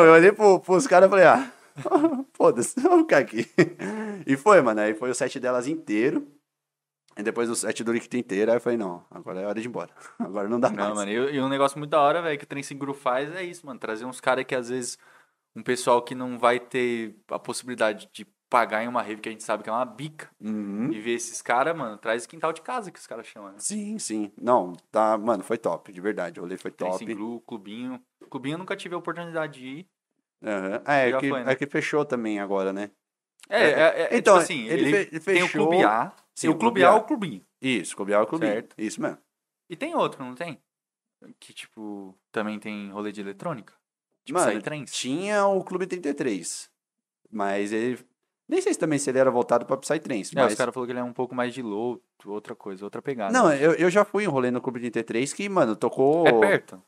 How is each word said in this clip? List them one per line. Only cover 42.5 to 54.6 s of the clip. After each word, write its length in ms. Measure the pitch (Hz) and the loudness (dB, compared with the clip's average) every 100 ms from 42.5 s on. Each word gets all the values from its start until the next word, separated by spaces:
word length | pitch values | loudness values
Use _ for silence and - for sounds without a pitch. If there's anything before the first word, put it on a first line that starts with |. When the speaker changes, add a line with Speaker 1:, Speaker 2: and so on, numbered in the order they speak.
| 107 | -6
Speaker 2:
tem 300 | 107 104 101 | -10 -12 -10
rolê 200 | 98 104 | -8 -8
de 100 | 104 | -8
eletrônica? 520 | 98 101 175 131 - _ _ _ _ _ - | -12 -10 -10 -10 -14 _ _ _ _ _ -6
Tipo, 140 | 349 | -2
Speaker 1:
Mano, 120 | 294 | 0
Speaker 2:
Psytrance? 400 | - - 151 123 | -2 -6 -10 -10
Speaker 1:
tinha 520 | - 127 147 202 208 202 | -8 -6 -6 -2 0 2
o 180 | 190 | 0
Clube 220 | 185 180 180 | -2 -6 -6
trinta 220 | 180 147 | -6 -6
e 40 | |
três. 560 | 143 135 95 - - - _ _ _ _ _ _ | -4 -4 -4 -6 -12 -16 _ _ _ _ _ _
Mas 440 | 107 98 101 101 | -6 -4 -2 -2
ele, 260 | 110 120 120 - _ _ _ - | -2 -4 -6 -12 _ _ _ -6
nem 140 | 359 | -2
sei 120 | 381 | 0
se 60 | - | -2
também 180 | 160 143 | 0 -2
se 100 | 135 | 0
ele 100 | 127 | 2
era 100 | 131 | 2
voltado 340 | 120 117 120 - | 2 2 0 0
pra 100 | 135 | -6
Psytrance, 540 | - 156 151 117 87 139 | -4 -6 -4 -8 -4 0
Speaker 2:
É, 40 | |
Speaker 1:
mas 120 | 120 | 0
Speaker 2:
os 40 | 107 | 2
caras 160 | 123 | -2
falaram 140 | 127 123 | -4 -6
que 40 | |
ele 60 | 123 | -6
é 40 | |
um 80 | 123 | -8
pouco 220 | 117 123 127 | -6 -6 -4
mais 180 | 123 | -6
de 80 | 120 | -6
low, 400 | 117 101 120 113 _ _ 104 | -6 -4 -4 -6 _ _ -12
outra 300 | 104 - 113 | -12 -10 -14
coisa, 300 | 104 95 101 | -14 -12 -12
outra 160 | 117 | -10
pegada, 320 | 143 127 98 | -8 -6 0
Speaker 1:
Não, 160 | 254 190 | 2 2
Speaker 2:
né? 80 | 139 156 | 4 2
Speaker 1:
eu, 80 | |
eu 160 | 143 180 | 4 2
já 160 | 185 202 | 2 2
fui 180 | 196 | 0
em 40 | 208 | -2
rolê 220 | 135 123 | 0 0
no 100 | 123 | -2